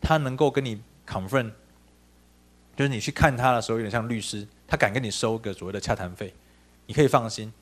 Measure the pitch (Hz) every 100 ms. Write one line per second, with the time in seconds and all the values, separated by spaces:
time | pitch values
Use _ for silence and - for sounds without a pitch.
0 | - 160 139 131 147 135 135 107 117 _
1 | - - 95 135 117 110 _ _ _ _
2 | _ _ _ _ _ _ _ - 139 120
3 | 127 - 160 123 127 120 110 117 107 113
4 | 113 117 - 104 104 _ - 147 110 107
5 | 117 - 117 113 113 95 87 98 - 110
6 | 90 90 101 - _ _ _ _ - 117
7 | 139 135 113 - 110 -